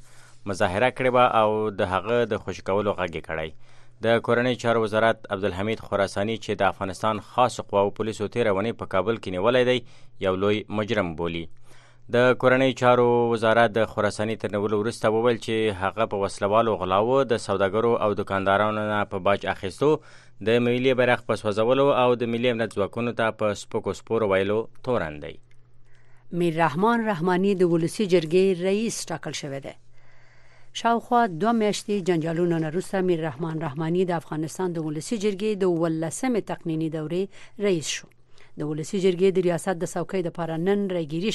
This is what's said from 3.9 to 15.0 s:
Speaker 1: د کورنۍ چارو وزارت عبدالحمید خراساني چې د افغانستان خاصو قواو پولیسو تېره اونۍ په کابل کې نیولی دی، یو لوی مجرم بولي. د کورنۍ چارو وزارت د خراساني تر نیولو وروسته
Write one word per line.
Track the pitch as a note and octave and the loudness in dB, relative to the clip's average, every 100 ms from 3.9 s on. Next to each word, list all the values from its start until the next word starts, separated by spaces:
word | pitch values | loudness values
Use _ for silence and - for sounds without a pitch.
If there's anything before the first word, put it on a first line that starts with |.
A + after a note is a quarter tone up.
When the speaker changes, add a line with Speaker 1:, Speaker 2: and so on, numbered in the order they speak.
| - | -4
Speaker 1:
د | A2 A#2 A2 | 0 2 2
کورنۍ | A#2 B2+ A#2+ | 0 0 0
چارو | A#2 A2+ | 0 0
وزارت | A2 G#2+ A2+ A2 - G2+ | 2 2 2 2 -4 -4
عبدالحمید | G2 F2+ G#2+ A2 - | -2 -2 -4 -4 -2
خراساني | G2 G2 - G2+ A2+ | 0 0 0 -2 -4
چې | - G2+ | -4 0
د | G2 | 0
افغانستان | - F#2+ F#2 A2 G#2+ - | 0 -6 -4 -2 -4 -4
خاصو | - B2 - - | 2 2 0 -2
قواو | G2+ G2+ G2+ | 2 2 0
پولیسو | G#2+ G#2 G2 | -4 -4 -4
تېره | A#2+ A2+ | 0 0
اونۍ | F#2+ A2+ G2+ | 2 -2 -4
په | - | -2
کابل | F#2+ F#2 A2+ | 0 0 -2
کې | - F2+ | -4 -2
نیولی | G#2 B2+ B2 | 2 4 4
دی، | B2+ B2 - - - F#2+ | 2 -2 -14 -18 -4 -2
یو | F#2 | 2
لوی | G2+ G#2+ - G#2 | 2 0 -2 -4
مجرم | G#2 G#2+ F#2 D#2+ | 0 0 0 -2
بولي. | E2+ E2 E2 - - - - - - | -4 -4 -8 -12 -16 -18 -20 -20 -2
د | A#2+ B2+ A#2+ | 2 4 4
کورنۍ | B2+ B2+ C3 B2 | 4 4 4 4
چارو | B2 B2 A#2+ A#2+ A#2+ | 4 6 6 4 2
وزارت | A#2 A2+ A2+ A#2 | 2 4 6 4
د | G#2+ G#2 G#2+ | 4 0 0
خراساني | G2+ F#2+ G#2+ G#2 | 0 0 -2 -2
تر | G#2+ | -4
نیولو | G#2 G#2 G#2+ | -2 0 0
وروسته | G#2+ A2+ | -2 0